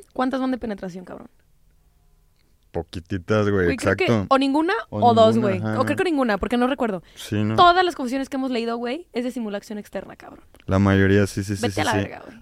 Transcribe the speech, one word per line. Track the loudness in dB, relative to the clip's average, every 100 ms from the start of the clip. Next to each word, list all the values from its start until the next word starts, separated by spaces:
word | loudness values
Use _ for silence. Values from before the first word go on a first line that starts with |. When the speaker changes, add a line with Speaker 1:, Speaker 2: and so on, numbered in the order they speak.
| -8
Speaker 1:
¿cuántas | -4 -2 -2
van | -2
de | -4
penetración, | -6 -8 -10 -12
cabrón? | -16 -18 -18 _ _ _ _ _ _ _ _ _ _ _ _ _ _
Speaker 2:
Poquititas, | -10 -8 -10 -8 -8 0 2 2
güey, | 2 2
Speaker 1:
Güey, | 2
creo | 0 0
que |
Speaker 2:
exacto. | 2 0 2
Speaker 1:
o | 2
ninguna | 2 0 0 -2 -4
Speaker 2:
O | 2
Speaker 1:
o | 4
dos, | 6 6 4
Speaker 2:
ninguna, | 0 -2
Speaker 1:
güey. | -2
Speaker 2:
ajá, | -2
Speaker 1:
O |
creo | -2
Speaker 2:
ajá. | 0
Speaker 1:
que | 0
ninguna, | 0 0 0
porque | -2 0
no | 0
recuerdo. | 0 -4 -4 -10
Speaker 2:
Sí, | -20 -6 -2
¿no? | 0 4
Speaker 1:
Todas | 6 6
las | 2
confesiones | -2 -4 -4 -4
que | -6
hemos | -4
leído, | -4 -4 -6
güey, | -6 -8 -8
es | -6
de | -6
simulación | -6 -6 -8 -8 -12
externa, | -10 -12 -12 -18
cabrón. | -20 -20 -20 -20 -2
Speaker 2:
La | 2
mayoría, | 4 4 6 4 2
sí, | -2
sí, | -6 -4
sí, |
Speaker 1:
Vete | -4 -2
Speaker 2:
sí, |
Speaker 1:
a |
la | 0
Speaker 2:
sí. | 0
Speaker 1:
verga, | -2 -8 -18
güey. | -6